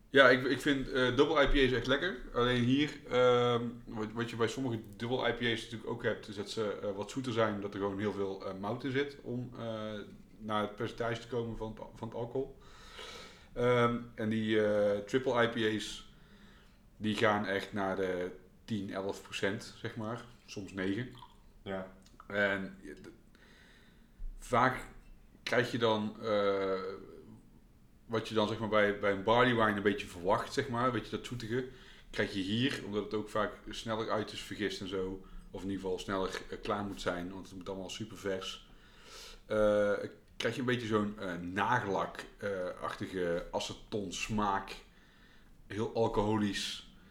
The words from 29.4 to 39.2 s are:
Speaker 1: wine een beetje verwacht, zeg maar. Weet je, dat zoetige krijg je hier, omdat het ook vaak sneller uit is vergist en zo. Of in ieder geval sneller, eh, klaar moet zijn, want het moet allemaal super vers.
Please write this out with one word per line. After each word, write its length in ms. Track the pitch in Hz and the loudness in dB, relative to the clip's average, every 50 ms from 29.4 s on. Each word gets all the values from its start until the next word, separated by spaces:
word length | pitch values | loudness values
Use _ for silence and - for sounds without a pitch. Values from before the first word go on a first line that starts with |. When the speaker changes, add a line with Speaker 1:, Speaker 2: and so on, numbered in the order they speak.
| 127 127 120 | 6 6 6
Speaker 1:
wine 220 | 113 110 107 104 | 6 4 4 4
een 60 | 101 | 4
beetje 240 | 98 104 101 - - | 2 2 2 2 -2
verwacht, 460 | - - 90 85 92 107 120 - - | -10 -10 -2 0 2 2 2 0 -2
zeg 160 | - 143 120 - | -2 -2 -2 -2
maar. 240 | 117 117 123 127 | 0 0 0 0
Weet 120 | 117 107 - | 0 -2 -4
je, 120 | - - | -4 -6
dat 100 | 104 - | -6 -6
zoetige 420 | - 127 120 120 107 117 131 127 - - - - - - - - - | -6 -8 -8 -6 -4 -2 -2 -4 -4 -10 -16 -20 -20 -20 -20 -18 -6
krijg 220 | - - 107 101 | -2 -2 -2 0
je 80 | 104 98 | -2 -2
hier, 400 | 90 95 107 117 127 139 135 - - | -2 0 0 2 2 0 0 -2 -6
omdat 200 | 101 101 104 98 | -4 -4 -4 -2
het 100 | - 110 | -2 -2
ook 140 | 107 104 - | -4 -4 -2
vaak 240 | - 110 104 101 - - - 104 | 0 0 0 0 -4 -8 -12 -12
sneller 400 | 101 - - 117 110 110 113 104 | -12 -8 -6 -4 -2 -2 -2 0
uit 220 | 98 110 107 - | 0 -2 -2 -4
is 80 | 110 107 | -8 -10
vergist 400 | - - 98 92 101 95 - - | -10 -8 -4 -2 -2 -2 -2 -4
en 80 | 104 90 | -6 -4
zo. 360 | 98 95 92 95 95 - - - - - - - | -2 -2 -2 -2 -4 -8 -10 -14 -14 -14 -14 -14
Of 120 | - 95 | -12 -8
in 60 | 92 98 | -6 -6
ieder 140 | 98 95 | -4 -4
geval 160 | 92 95 92 87 | -4 -4 -4 -4
sneller, 420 | - 101 101 95 95 90 - - - - | -4 -2 -2 -2 -2 -2 -4 -6 -8 -10
eh, 80 | - - | -10 -8
klaar 220 | - 117 104 104 104 | -4 -4 -2 -2 -4
moet 160 | 98 95 - | -6 -6 -4
zijn, 320 | - 98 90 87 87 90 | -4 -4 -2 -2 -4 -8
want 140 | 95 95 - - | -10 -12 -14 -14
het 80 | - | -14
moet 120 | 98 87 - | -12 -10 -8
allemaal 220 | 95 95 92 90 | -8 -8 -8 -8
super 260 | - - 113 - 98 87 | -8 -10 -10 -10 -10 -6
vers. 500 | 98 98 95 95 95 - - - - - - - - - - - - - - - | -4 -4 -4 -4 -4 -8 -10 -12 -14 -20 -20 -20 -20 -20 -20 -20 -20 -18 -18 -16